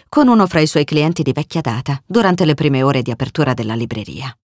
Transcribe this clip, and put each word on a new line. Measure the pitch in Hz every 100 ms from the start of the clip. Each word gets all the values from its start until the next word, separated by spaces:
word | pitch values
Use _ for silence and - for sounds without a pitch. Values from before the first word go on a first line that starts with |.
| _
con | 302 269
uno | 226 185
fra | 170
i | 156
suoi | 156 147
clienti | 151 151 175
di | 143
vecchia | 127 156 165
data, | 151 113 - 139 -
durante | 220 202 180 165
le |
prime | 143 147 135
ore | 131 131
di | 120
apertura | 117 127 - 139
della | 120 110 113
libreria. | 117 - 101 73 131 -